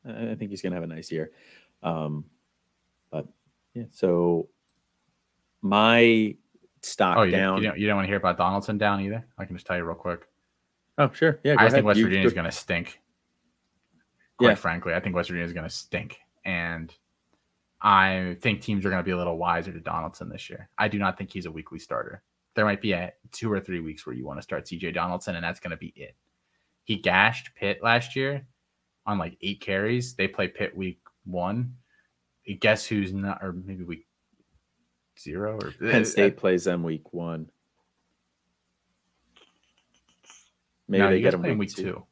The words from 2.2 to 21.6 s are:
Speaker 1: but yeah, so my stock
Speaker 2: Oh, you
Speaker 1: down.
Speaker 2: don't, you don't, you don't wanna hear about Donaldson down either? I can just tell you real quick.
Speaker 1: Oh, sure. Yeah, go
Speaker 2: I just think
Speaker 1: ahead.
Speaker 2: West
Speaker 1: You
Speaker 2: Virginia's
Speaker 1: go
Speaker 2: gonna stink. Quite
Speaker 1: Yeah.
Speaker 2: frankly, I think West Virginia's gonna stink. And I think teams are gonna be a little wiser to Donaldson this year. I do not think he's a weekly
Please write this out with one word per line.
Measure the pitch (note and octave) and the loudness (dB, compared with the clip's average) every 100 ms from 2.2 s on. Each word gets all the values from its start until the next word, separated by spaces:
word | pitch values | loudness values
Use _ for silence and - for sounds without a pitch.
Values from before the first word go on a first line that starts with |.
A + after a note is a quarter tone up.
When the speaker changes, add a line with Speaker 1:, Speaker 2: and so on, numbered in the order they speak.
| D2 _ _ _ _ _ _ _ _ | -10 _ _ _ _ _ _ _ _
Speaker 1:
but | D#2 - _ _ _ _ | -10 -10 _ _ _ _
yeah, | A#2+ A2+ | -14 -14
so | - F#2 F2 F2 E2+ - _ _ _ _ _ _ _ _ _ _ _ | -2 2 4 4 2 -2 _ _ _ _ _ _ _ _ _ _ _
my | G2 G2+ A2 A#2 A#2 A2+ G#2+ - _ _ _ _ | 0 4 6 8 8 6 2 -2 _ _ _ _
stock | - - F#2+ F2+ | -10 2 4 6
Speaker 2:
Oh, | |
you | G2 | 4
Speaker 1:
down. | F#2 F#2+ G2 | 4 2 2
Speaker 2:
don't, | |
you | G#2+ | 0
don't, | F2+ | 0
you | G#2 | 0
don't | G2+ | 2
wanna | F#2 | 0
hear | G2+ | 0
about | F#2 F2 | 0 2
Donaldson | F2+ G2 G2 G#2+ | 0 0 -2 0
down | G#2 G2 | 2 2
either? | G2 A2+ A#2+ - | -2 -6 -10 -14
I | |
can | F#2 | -12
just | F2 - | -10 -6
tell | F2+ | -4
you | |
real | E2+ E2 | -4 -6
quick. | F2+ E2+ - _ _ _ _ _ _ - | -8 -8 -12 _ _ _ _ _ _ 0
Speaker 1:
Oh, | C#3 | 0
sure. | - D#3+ D3 | 4 2 2
Yeah, | C#3 C#3+ | 4 8
go | |
Speaker 2:
I | A#2 | 8
just | |
think | |
Speaker 1:
ahead. | C3+ | 8
Speaker 2:
West | G#2 G#2 | 6 4
Speaker 1:
You | G#2+ | 4
Speaker 2:
Virginia's | F#2+ F#2 | 4 2
Speaker 1:
go | F2 | 2
Speaker 2:
gonna | E2 | -6
stink. | - - E2+ - - _ _ _ _ _ _ _ _ _ _ _ _ _ - | -8 -4 -4 -4 -16 _ _ _ _ _ _ _ _ _ _ _ _ _ 4
Quite | A#2+ | 4
Speaker 1:
Yeah. | |
Speaker 2:
frankly, | G2+ E2+ F2 F2+ | 4 -2 -4 -2
I | E2+ | -2
think | G2+ F2 | -2 -2
West | F2 | -2
Virginia's | F2 E2+ | -4 -6
gonna | F2 D#2+ | -8 -10
stink. | - - - D2 - _ _ | -12 -8 -8 -8 -18 _ _
And | F#2+ F2 E2+ E2 E2 _ _ _ _ _ _ _ _ _ | -6 -4 -4 -8 -10 _ _ _ _ _ _ _ _ _
I | G#2+ F#2+ F#2+ F#2+ F2+ E2+ | 6 6 6 2 -4 -2
think | A#2+ G#2 | -2 -2
teams | - G2+ F#2+ | -2 -2 0
are | |
gonna | F#2 | 0
be | F2+ | 0
a | F2+ | -2
little | F2 E2 | -2 0
wiser | F2 E2+ F2 | 0 0 -4
to | E2 | -10
Donaldson | E2 E2 D#2 - F2 | -6 -6 -6 -10 -14
this | F#2 - | -12 -14
year. | - G2 - | -16 -16 -4
I | G#2+ | -2
do | G2+ | 0
not | G2 F2+ | -2 -4
think | G2 | -10
he's | G2 F2 | -10 -10
a | |
weekly | D#2+ | -12